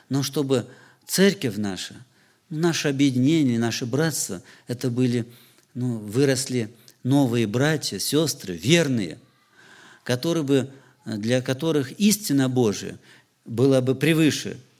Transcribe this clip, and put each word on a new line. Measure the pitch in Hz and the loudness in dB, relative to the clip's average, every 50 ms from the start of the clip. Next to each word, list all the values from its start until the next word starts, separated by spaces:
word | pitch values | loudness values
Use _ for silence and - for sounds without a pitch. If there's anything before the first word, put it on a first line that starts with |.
| _ - | _ -4
Но | 131 143 | -2 -2
чтобы | 135 139 - 156 139 131 135 117 104 - - - - - _ _ _ - | -2 -2 -2 -2 0 2 0 0 0 -4 -12 -20 -20 -20 _ _ _ -4
церковь | - 180 196 196 - - 139 117 95 | 2 4 4 4 2 0 -2 -4 -4
наша, | 104 104 98 90 - - - - - - - _ _ _ _ _ _ _ - | -4 -4 -4 -4 -6 -10 -12 -14 -18 -20 -20 _ _ _ _ _ _ _ -10
наше | 160 151 170 170 156 - - 147 | -4 0 0 0 0 0 0 0
объединение, | 139 135 143 139 123 123 127 143 165 160 143 123 117 113 | 2 2 2 2 4 2 2 4 4 4 2 2 2 0
наше | 117 117 - - 135 | 0 -2 -2 -4 -4
братство, | 117 131 147 160 160 127 - - - 95 87 - - - - _ - | -2 -2 0 0 0 -2 -4 -6 -6 -8 -10 -12 -16 -20 -16 _ -10
это | 123 - - 123 | -8 -6 -4 -2
были, | 117 123 127 123 120 120 110 - - - - _ _ _ _ _ - | 0 0 0 0 0 -2 -4 -6 -10 -20 -20 _ _ _ _ _ -8
ну, | 123 123 123 117 110 | -6 -4 -4 -4 -6
выросли | 104 104 104 135 147 139 127 127 - - 127 123 107 107 - - _ - - _ | -8 -4 -2 0 2 2 2 0 -2 -4 -4 -4 -4 -6 -10 -18 _ -20 -14 _
новые | - 123 139 143 139 113 117 120 113 | 0 2 2 4 4 2 2 0 0
братья, | 104 110 123 143 156 160 147 - - 104 92 | 0 0 0 2 0 0 -2 -4 -6 -6 -6
сёстры, | - - 135 156 165 131 - - - 92 87 | -4 -2 0 0 0 0 -4 -6 -8 -10 -8
верные, | 80 101 127 170 170 151 139 127 110 92 78 - - - _ _ _ _ _ _ _ - - - - - - - _ - | -4 0 2 4 4 4 2 0 -2 -2 -4 -8 -12 -18 _ _ _ _ _ _ _ -20 -20 -20 -20 -20 -20 -20 _ -4
которые | - 123 127 165 170 170 165 143 | -4 -4 -2 -2 -2 -2 -2 0
бы, | 131 139 131 135 135 - - - _ _ _ - | 2 2 2 2 -2 -8 -16 -20 _ _ _ -12
для | 110 110 101 107 117 127 127 | -10 -8 -4 -2 0 0 0
которых | 127 139 127 131 160 165 151 147 131 - | 0 -2 -4 -2 -2 0 0 0 -2 -4
истина | - - 202 214 202 - - - 139 139 131 127 | -2 2 2 2 2 2 0 0 2 2 2 2
Божия | 127 127 120 104 95 - 95 90 - - _ - - - _ _ _ _ _ | 2 2 2 2 0 -2 -6 -10 -12 -14 _ -20 -20 -20 _ _ _ _ _
была | - 113 113 135 139 135 131 | -6 0 2 4 4 4 4
бы | 127 - - | 2 0 0
превыше | 135 147 160 160 156 160 135 - - - 98 - - - _ _ | 2 2 2 4 4 4 4 2 0 -4 -8 -10 -12 -16 _ _